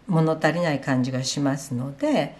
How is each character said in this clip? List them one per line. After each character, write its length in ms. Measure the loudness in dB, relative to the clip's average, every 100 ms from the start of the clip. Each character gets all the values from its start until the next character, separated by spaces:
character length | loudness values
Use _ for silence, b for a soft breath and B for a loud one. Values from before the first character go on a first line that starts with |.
| -2
物 300 | 2 2 2
足 120 | 2
り 80 | 2
な 120 | 2
い 60 | 0
感 240 | 0 0
じ 80 | 0
が 120 | -2
し 160 | -4 -2
ま 180 | 0 -2
す 160 | -4
の 220 | -6 -6 -4
で、 400 | 0 2 0 -6